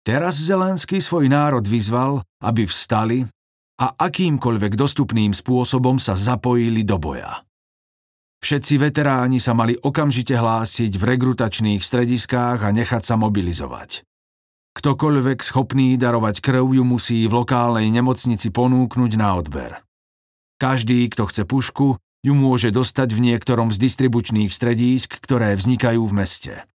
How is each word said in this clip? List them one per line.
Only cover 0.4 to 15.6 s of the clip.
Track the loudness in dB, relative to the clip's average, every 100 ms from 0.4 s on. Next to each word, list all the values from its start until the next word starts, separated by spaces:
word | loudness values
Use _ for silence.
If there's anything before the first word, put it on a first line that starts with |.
Zelenský | 0 0 0 -2 -2 -2
svoj | 0 2 2
národ | 4 2 0
vyzval, | 0 -2 0 0 0 -2 -6 _
aby | -2 0
vstali | 0 -4 -2 0 0 -2 -4 _ _ _ _ -4
a | -4 0
akýmkoľvek | -2 0 0 0 0 0 0
dostupným | 0 0 0 0 2 0
spôsobom | 0 0 0 2 2 2 2
sa | 0 0
zapojili | 0 0 0 2 2 0
do | 0 0
boja. | -2 -8 -10 -14 _ _ _ _ _ _ _ _ _ _
Všetci | -4 -4 0 2
veteráni | 2 0 0 2 2 0
sa | 2
mali | 2 0 0
okamžite | -2 0 0 0 0
hlásiť | 0 0 0 -2 -2 -2 0
v |
rekrutačných | 0 2 0 0 -2 0 0 0
strediskách | 0 0 0 -2 -2 -2 0 0
a | 0
nechať | 0 0 -2
sa | 0
mobilizovať. | 0 2 0 -2 -4 -8 -12 -12 -12 _ _ _ _ _ _ _
Ktokoľvek | -4 -2 0 2 2 0 -2
schopný | -2 -2